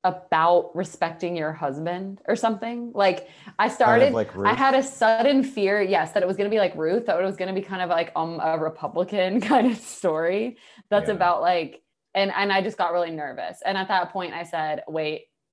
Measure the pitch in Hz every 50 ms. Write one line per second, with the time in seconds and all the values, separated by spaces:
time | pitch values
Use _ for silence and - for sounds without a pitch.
0 | - 185 180 180 - - 175 160 160 170 175 175 - - - 165 185 - - -
1 | 175 165 160 - - 180 175 165 156 156 156 156 160 143 135 147 160 170 175 180
2 | 190 196 196 - - - 214 226 - 226 220 196 226 233 240 240 240 233 240 202
3 | 202 190 185 185 - - - - - - - - 208 254 - - 254 214 220 240
4 | 262 285 240 226 208 - - 185 196 202 233 247 269 269 262 262 269 269 - -
5 | 226 220 226 226 233 277 285 269 262 269 - 214 202 190 202 214 202 185 196 170
6 | 160 165 - 208 180 180 190 196 202 208 214 220 196 180 - 156 160 160 180 233
7 | 233 220 175 170 185 190 196 196 185 185 190 185 175 180 190 185 180 170 170 165
8 | 170 - - - 160 165 170 160 - 160 160 160 156 156 156 - 185 - - 170
9 | 185 185 208 202 185 185 196 247 - 214 - 370 226 254 226 - - - - -
10 | - 180 156 156 165 170 185 208 220 247 240 _ - - - - - - 208 202
11 | 202 208 208 175 185 175 175 117 151 175 180 175 160 139 - - _ _ _ _
12 | _ _ - 190 196 196 - - 202 202 190 190 185 226 - - 185 170 170 175
13 | 175 165 165 156 147 139 127 - 87 82 - - - - 196 196 190 190 208 185
14 | 175 175 - 196 180 170 - 170 170 165 - 165 156 156 156 151 - - 156 160
15 | 156 151 156 - - _ _ _ _ _